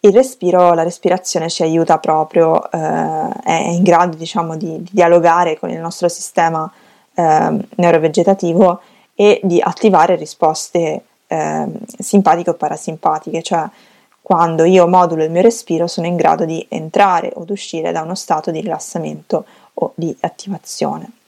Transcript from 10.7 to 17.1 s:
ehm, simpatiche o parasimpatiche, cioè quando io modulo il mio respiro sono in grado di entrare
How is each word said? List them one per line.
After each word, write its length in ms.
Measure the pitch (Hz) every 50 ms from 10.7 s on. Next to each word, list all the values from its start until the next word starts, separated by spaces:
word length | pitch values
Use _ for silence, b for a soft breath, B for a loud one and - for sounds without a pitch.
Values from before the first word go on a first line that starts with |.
| _ 175 170 156 156 - _ _ _ _ _
ehm, 520 | _ 165 160 151 151 156 156 156 - 160 - - - - -
simpatiche 520 | 202 - - 202 196 - 165 170 175 175
o 40 | 165
parasimpatiche, 880 | - - 151 160 156 - - 160 160 - 165 156 156 - 165 156 165
cioè 260 | 160 - 185 165 156 190 b b b b b b b b b _
quando 440 | _ - 185 165 165 165 165 160 165
io 220 | 170 185 185 175
modulo 380 | 170 185 180 180 170 170 160 156
il 60 | 156
mio 120 | 165 175
respiro 440 | 196 226 226 - - - 165 165 170
sono 200 | 170 - - 165
in 100 | 175 180
grado 280 | 170 - 160 160 165 -
di 200 | 160 160 160 - _
entrare 640 | - 160 160 160 - 220 202 196